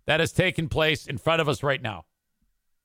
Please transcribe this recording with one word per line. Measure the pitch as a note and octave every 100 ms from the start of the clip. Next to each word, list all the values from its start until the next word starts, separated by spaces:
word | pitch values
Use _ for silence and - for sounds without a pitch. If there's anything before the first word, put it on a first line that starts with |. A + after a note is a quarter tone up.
that | - D#3
has | D#3+
taken | - F#3 F#3 D#3+
place | - D#3 D3+ -
in | C#3
front | - E3
of | D3
us | C3
right | C#3+ C#3
now. | A#2 F#2 - _ _ _ _ _ _ _